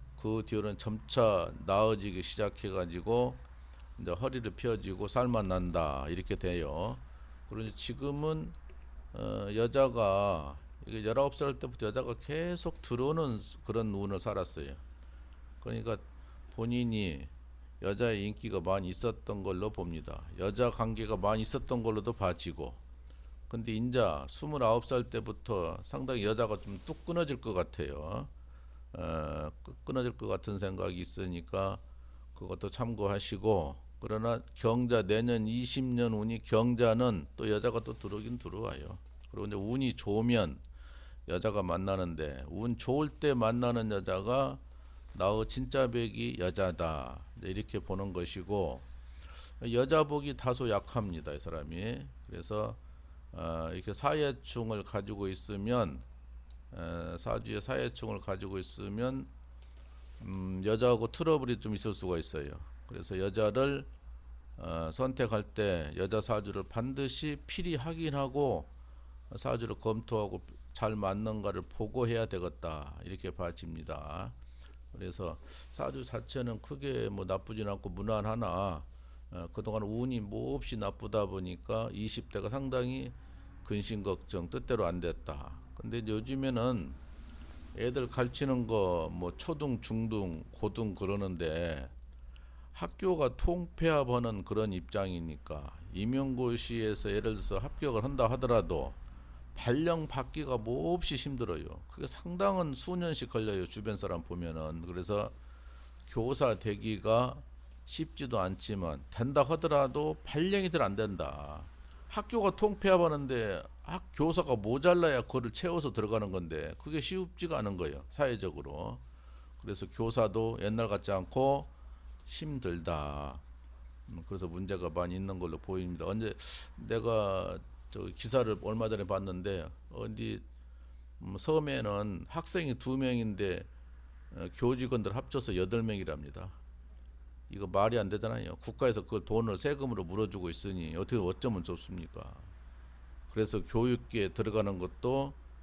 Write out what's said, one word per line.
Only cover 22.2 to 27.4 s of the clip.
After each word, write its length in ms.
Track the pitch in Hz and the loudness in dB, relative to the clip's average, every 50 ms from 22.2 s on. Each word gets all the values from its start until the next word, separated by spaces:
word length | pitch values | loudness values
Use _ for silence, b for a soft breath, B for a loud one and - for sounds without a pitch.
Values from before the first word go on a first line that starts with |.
| 101 87 87 - - 87 78 - 71 62 58 - - - b b b b b b b b b b - | 2 2 2 2 -2 -6 -4 -4 -6 -6 -6 -10 -14 -16 b b b b b b b b b b -10
근데 260 | - - 117 110 117 110 | -6 -6 -4 -2 0 0
인자 540 | 110 117 123 123 127 110 90 78 69 67 67 | 2 2 4 6 6 6 6 4 2 -2 -6
스물아홉 560 | - - 151 151 151 143 123 110 113 120 113 | -6 -6 -4 -2 0 4 6 6 6 6 4
살 200 | - 131 123 120 | 2 2 0 2
때부터 760 | - - 113 107 110 104 - - - 110 95 85 82 85 - - | 0 -2 -4 -2 -4 -6 -6 -4 -2 0 0 0 0 -2 -4 -8
상당히 400 | - - 139 131 127 131 117 101 | -6 -6 -4 -2 0 0 2 4
여자가 360 | 104 110 110 117 107 107 98 | 4 4 4 4 2 2 -2
좀 200 | - 101 98 90 - | -4 -6 -8 -8 -8
뚝 200 | - 160 - - | -8 -8 -8 -4
끊어질 360 | - 170 170 170 143 139 - | -2 0 2 2 2 0 -2